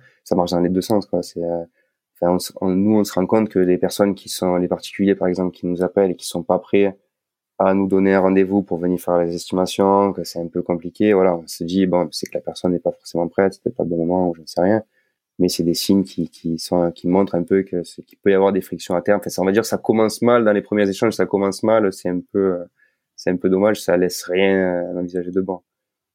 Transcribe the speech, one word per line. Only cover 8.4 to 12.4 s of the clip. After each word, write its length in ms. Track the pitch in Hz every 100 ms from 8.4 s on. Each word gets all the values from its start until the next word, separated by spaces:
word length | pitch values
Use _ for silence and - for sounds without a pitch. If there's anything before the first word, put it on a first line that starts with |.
| 92 101
pour 140 | 95 85
venir 240 | 87 87
faire 160 | - 87
les 180 | 85
estimations, 800 | 85 - 92 90 - 98 98 101
que 120 | 92
c'est 140 | 85 85
un 80 | 85
peu 140 | 90
compliqué, 540 | 85 85 90 - 107
voilà, 200 | 95 95
on 120 | 85 82
se 180 | -
dit, 220 | 85 95 92
bon, 200 | 87 80
c'est 140 | - -
que 80 |
la 80 | -